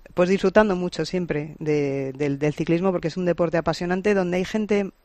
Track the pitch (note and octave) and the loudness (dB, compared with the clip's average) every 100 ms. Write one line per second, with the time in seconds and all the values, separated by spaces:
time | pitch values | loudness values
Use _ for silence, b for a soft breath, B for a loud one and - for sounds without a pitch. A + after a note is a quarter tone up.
0 | - - F3+ G3 F#3+ G3+ G#3+ F3+ F3+ - | -6 0 2 4 4 4 4 2 -2 -4
1 | D#3+ F3+ F3 D3 D#3 D3 D#3 D3+ C#3+ C#3 | -4 -2 -2 -4 -6 -6 -2 0 0 -2
2 | C3+ C3 D3 C#3 D3+ - E3 E3+ F#3+ F3 | -4 -4 -2 0 -2 -2 0 0 2 0
3 | E3 E3 F3+ E3+ E3+ E3+ D#3+ D#3 F3 F#3 | -2 -2 -2 0 0 0 -2 -2 -2 0
4 | G3 G3+ F3+ F3+ F#3 A3 G#3 G#3 G3 - | 2 2 2 0 -2 -2 0 0 0 -6